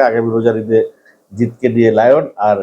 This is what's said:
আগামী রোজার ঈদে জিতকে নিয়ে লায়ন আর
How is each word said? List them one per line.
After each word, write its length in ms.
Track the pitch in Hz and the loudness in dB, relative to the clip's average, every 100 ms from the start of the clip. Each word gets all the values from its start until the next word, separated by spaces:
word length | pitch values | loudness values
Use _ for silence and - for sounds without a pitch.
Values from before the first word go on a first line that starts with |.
আগামী 280 | 123 113 113 | 0 0 -2
রোজার 260 | 113 113 113 | -2 -2 -2
ঈদে 220 | 110 110 110 - _ _ _ | -2 -2 -2 -8 _ _ _
জিতকে 360 | 101 120 - 123 | -6 -6 -4 -2
নিয়ে 220 | 113 113 | 2 2
লায়ন 340 | 110 120 151 139 - | 2 2 2 0 -4
আর 220 | 104 101 | -2 -2